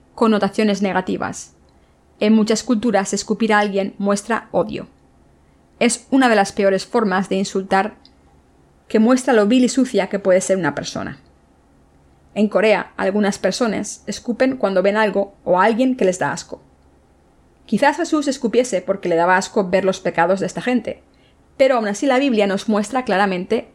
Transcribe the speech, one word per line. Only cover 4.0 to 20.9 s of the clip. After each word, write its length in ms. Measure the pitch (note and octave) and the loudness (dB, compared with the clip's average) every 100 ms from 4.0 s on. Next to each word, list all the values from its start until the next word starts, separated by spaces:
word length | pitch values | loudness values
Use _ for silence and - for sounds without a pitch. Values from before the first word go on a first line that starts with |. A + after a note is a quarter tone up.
| G3 G3+ - A3+ - | -2 -2 -2 -6 -2
odio. 340 | - G#3 - - _ _ _ _ _ _ _ _ - | -4 -2 -6 -12 _ _ _ _ _ _ _ _ -2
Es 260 | - - - | -2 -2 -2
una 180 | C4+ B3+ | 2 4
de 80 | G#3 | 2
las 160 | G3 | 0
peores 340 | - G3 F#3+ - | 0 0 0 -2
formas 420 | A#3+ G#3+ F#3 F#3 | -2 0 -2 -2
de 80 | F#3+ | -4
insultar 600 | G3 G3 F#3+ F#3+ G#3 - _ _ _ _ _ _ _ _ _ | -2 -6 -2 -2 -2 -6 _ _ _ _ _ _ _ _ _
que 140 | A3 | 2
muestra 320 | A3 B3+ C#4 | 4 4 4
lo 120 | A3+ G3+ | 2 4
vil 180 | C4 | 4
y 40 | B3 | 2
sucia 400 | - B3+ G3 F#3 | 2 0 0 -2
que 120 | G3 | -2
puede 200 | G3 F#3 | 2 2
ser 160 | F#3 F#3+ | 2 0
una 180 | D3+ | 0
persona. 440 | C#3 - - F#2+ - _ _ _ _ _ _ _ _ _ _ _ - | -4 -8 -8 -10 -14 _ _ _ _ _ _ _ _ _ _ _ -2
En 120 | G#3 | 0
Corea, 440 | G#3 G#3+ F#3 - - | 2 2 2 -2 -4
algunas 420 | F#3+ G3+ G3+ - | -2 0 -2 -2
personas 680 | F#3 - A#3+ - G3+ - - | -4 -2 -2 -4 -8 -12 -12
escupen 500 | G3 - G#3+ C4 C4 | -12 -8 -2 -2 0
cuando 260 | G3 F#3+ | -2 2
ven 140 | G3 G#3+ | 2 2
algo 380 | G#3+ G3 G3 - | 0 0 -4 -6
o 160 | - F3+ | -2 2
a 40 | |
alguien 320 | G#3 A3+ C4 B3+ | 2 2 0 2
que 80 | |
les 140 | F#3+ F3+ | 0 0
da 140 | C#3+ | -4
asco. 300 | D#3+ - - _ _ _ _ _ _ _ _ _ _ - | -6 -12 -18 _ _ _ _ _ _ _ _ _ _ -4
Quizás 300 | G#3 C#4 D4+ | 2 2 0
Jesús 320 | E4 D#4 C#4+ | -2 -2 -2
escupiese 540 | C4 A3+ A3+ B3+ F3+ | -4 -2 0 0 -2
porque 260 | - G3 F#3 | -4 -4 0
le 80 | E3 | 0
daba 200 | F3 F#3 | 4 2
asco 320 | - A3+ F#3 | 0 -4 0
ver 160 | F#3 | 0
los 160 | F#3+ F#3 | 0 -2
pecados 400 | F3+ E3 F3 F#3+ | -4 0 2 2
de 60 | D#3+ | -2
esta 140 | - | -6
gente, 420 | A#3+ B3 - | -2 -2 -4